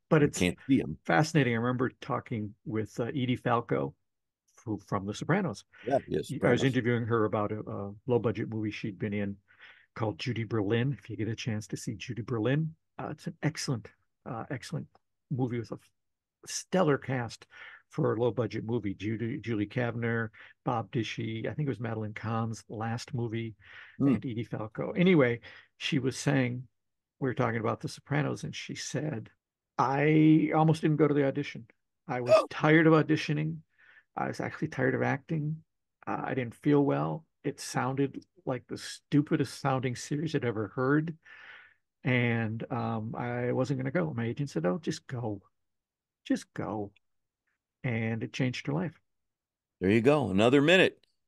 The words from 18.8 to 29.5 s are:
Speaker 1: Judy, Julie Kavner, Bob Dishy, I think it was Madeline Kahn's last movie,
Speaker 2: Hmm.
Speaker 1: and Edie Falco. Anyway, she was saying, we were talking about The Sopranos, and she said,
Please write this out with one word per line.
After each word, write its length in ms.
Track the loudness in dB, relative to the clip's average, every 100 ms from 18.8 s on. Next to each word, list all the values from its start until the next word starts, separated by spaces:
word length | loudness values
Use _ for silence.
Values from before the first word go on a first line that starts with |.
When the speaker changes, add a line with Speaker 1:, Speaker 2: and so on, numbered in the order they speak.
| -4
Speaker 1:
Judy, 440 | -4 -4 -4 -4 -6
Julie 260 | -4 -2 -2
Kavner, 600 | -2 -4 -2 -2 -2 -4 -8 -20 _ -4
Bob 260 | -2 -2
Dishy, 560 | -4 -4 -6 -6 -6 -6
I 60 |
think 140 | -4 -4
it 20 |
was 100 | -4
Madeline 340 | -6 -6 -8
Kahn's 500 | -8 -4 -2 -2 -6 -10
last 460 | -8 -6 -6 -6
movie, 420 | -6 -4 -6 -8 -12 -20 -20 -14 -2
Speaker 2:
Hmm. 100 | 2
Speaker 1:
and 80 | 2 -2
Edie 180 | -6
Falco. 480 | -6 -6 -8 -6 -4
Anyway, 480 | 2 6 6 6 2 -6 -20 -20 -10
she 200 | -2 0
was 180 | 0 -2
saying, 500 | 2 2 2 -2 -10 _ _ _ _ _
we 100 | -2
were 40 |
talking 280 | 0 0 2
about 180 | 0 -2
The 80 | -4
Sopranos, 560 | -10 -4 0 0 -4
and 100 | -8
she 220 | -10 -10 -10
said, 540 | -6 -4 -4 -6 -8 _ _